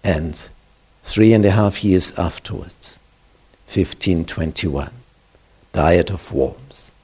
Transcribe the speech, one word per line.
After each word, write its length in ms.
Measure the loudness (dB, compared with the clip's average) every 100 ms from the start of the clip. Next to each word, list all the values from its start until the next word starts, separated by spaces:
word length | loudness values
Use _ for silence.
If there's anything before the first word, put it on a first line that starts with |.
And 460 | 0 -2 -4 -10 -16 -20 _ _ _ _
three 320 | -6 4 6
and 100 | 6
a 60 | 4
half 340 | 4 2 0
years 340 | 2 2 2 -2
afterwards, 800 | -6 -6 -12 -12 -12 -16 -16 -16 _ _ _ _ _ _ -6
fifteen 580 | -2 -2 -2 0 0
twenty-one, 720 | -2 -4 -4 -4 -4 -4 -8 -14 _ _ _ _ _ _ _
Diet 380 | 0 4 4 2
of 220 | -6 -6
Worms. 580 | -4 -4 -6 -20 -18 -18 _